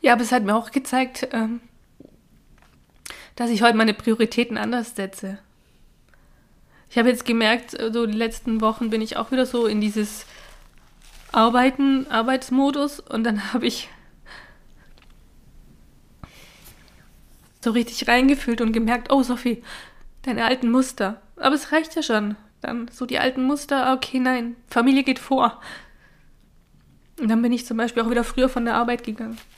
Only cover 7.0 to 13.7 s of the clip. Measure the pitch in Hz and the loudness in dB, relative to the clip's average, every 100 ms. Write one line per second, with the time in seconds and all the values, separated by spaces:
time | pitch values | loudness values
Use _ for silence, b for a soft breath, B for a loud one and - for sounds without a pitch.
7 | 240 247 - 226 220 233 - - 226 226 | 4 2 0 2 2 2 -2 -8 -4 -2
8 | 233 214 226 226 - 220 214 220 226 220 | -2 -2 -4 -4 -4 0 0 0 -2 -2
9 | 220 - 220 262 254 240 226 214 208 214 | -4 -6 -2 0 0 0 0 0 -2 -2
10 | 208 - - B B B B - - - | -4 -6 -18 B B B B -20 -20 -20
11 | - - - - 226 240 254 262 277 269 | -20 -20 -4 2 4 4 2 2 2 2
12 | 262 220 226 262 262 254 277 285 285 285 | 0 -2 0 -2 0 0 2 0 -4 -6
13 | - - 226 208 202 254 247 | -8 -4 -2 -2 -2 -2 -2